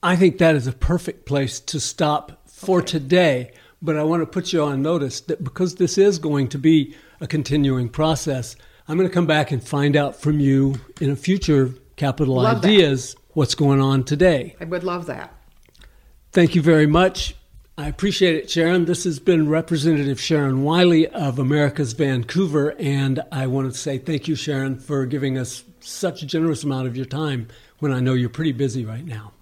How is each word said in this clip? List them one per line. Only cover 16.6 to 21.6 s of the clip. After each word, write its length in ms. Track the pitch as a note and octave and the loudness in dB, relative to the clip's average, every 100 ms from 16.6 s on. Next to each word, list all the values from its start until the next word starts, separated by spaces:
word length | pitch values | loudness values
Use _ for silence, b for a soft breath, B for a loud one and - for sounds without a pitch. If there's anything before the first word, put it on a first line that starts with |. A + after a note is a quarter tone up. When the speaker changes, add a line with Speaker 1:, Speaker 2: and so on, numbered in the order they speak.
Speaker 1:
very 240 | D#3 D#3 D3+ | 4 6 6
much. 500 | D#3+ F#3 F#3 - - _ - _ - | 4 2 0 -10 -12 _ -20 _ -10
I 100 | D3 | -10
appreciate 480 | D3 G3+ - F3+ | -4 -4 2 2
it, 160 | D#3 - | 2 -2
Sharon. 360 | E3+ E3 F3+ E3+ | 0 2 2 2
This 180 | F3 | -2
has 160 | F#3 C#3+ | -2 -2
been 280 | - E3+ D3+ | 2 2 2
Representative 720 | D#3 E3 E3 D3+ D3+ C#3+ C3 | 0 0 0 2 0 0 -4
Sharon 440 | - D#3 C#3 C3 | 0 0 2 0
Wiley 420 | C#3+ E3+ F3+ E3 D#3 | 0 4 4 4 2
of 300 | - C#3+ B2+ | 0 -4 -2
America's 540 | C3 D3 | 0 2